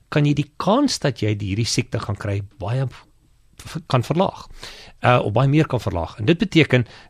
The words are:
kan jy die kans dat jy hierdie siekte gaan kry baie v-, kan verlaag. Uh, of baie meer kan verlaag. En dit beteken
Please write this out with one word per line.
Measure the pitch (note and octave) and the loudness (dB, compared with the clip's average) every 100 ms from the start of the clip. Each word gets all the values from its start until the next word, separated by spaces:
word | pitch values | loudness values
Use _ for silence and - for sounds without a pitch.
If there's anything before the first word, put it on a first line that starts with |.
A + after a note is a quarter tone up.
| - | -4
kan | D3+ D3 | 0 2
jy | |
die | C#3 C3+ - | 0 -4 -4
kans | F3+ A#3 C#4+ - | 0 2 2 0
dat | D3+ - | -4 -2
jy | G#2+ G#2 | -2 -2
hierdie | G2+ G2+ | -2 -2
siekte | A2+ - A#2 A2 | -2 -2 -2 -4
gaan | - G2+ | -4 -6
kry | G2+ G2+ G2 - | -4 -4 -6 -10
baie | G#2 B2+ C3 - _ _ _ _ _ - | -4 -2 -4 -8 _ _ _ _ _ -20
v-, | - D#3+ - | -14 -12 -2
kan | B2+ | -2
verlaag. | - E3 G3 - - - - - - - | 0 0 0 -4 -18 -18 -18 -18 -20 -2
Uh, | - B2 | 2 4
of | - | 2
baie | A2 C#3 | 2 4
meer | D3+ D#3 | 4 2
kan | A#2 | -2
verlaag. | G#2+ F2+ D#2+ - | -2 -4 -6 -4
En | |
dit | G#2+ E3+ | 0 0
beteken | G3 E3 C#3 B2 A2+ - | 2 4 4 2 0 -8